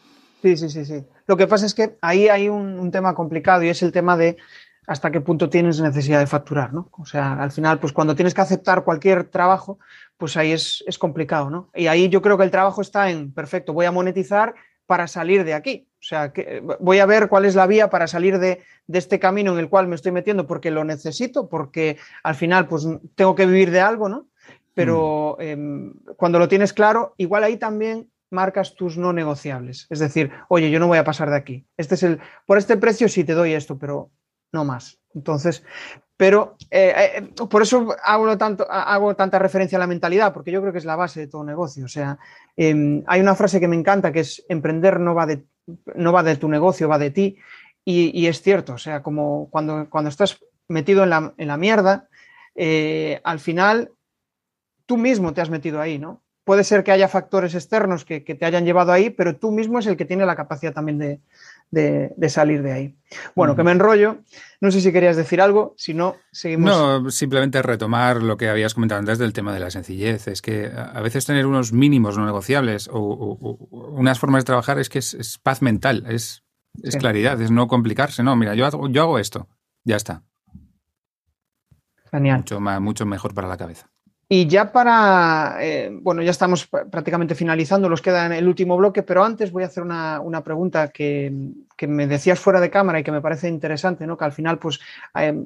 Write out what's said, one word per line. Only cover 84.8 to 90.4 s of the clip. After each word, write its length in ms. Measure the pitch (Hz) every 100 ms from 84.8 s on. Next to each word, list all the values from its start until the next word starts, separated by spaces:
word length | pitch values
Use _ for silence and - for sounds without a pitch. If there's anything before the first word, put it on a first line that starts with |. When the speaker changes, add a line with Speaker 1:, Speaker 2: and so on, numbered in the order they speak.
| 240 233 208 185 165 156 151 87
Speaker 1:
eh, 300 | 156 147 101
bueno, 300 | - 185 165
ya 80 | 170
estamos 360 | 175 180 180 -
pr-, 220 | - -
prácticamente 440 | 175 156 170 160
finalizando, 560 | 156 170 160 147 196 190
nos 100 | 165
queda 240 | 190 180
en 80 | 170
el 160 | 165 180
último 300 | 180 180 180
bloque, 240 | 202 196
pero 220 | - 180
antes 280 | 214 220 202
voy 100 | 180
a 40 | 185
hacer 160 | 180
una, 380 | 175 165 160 151
una 220 | 165 160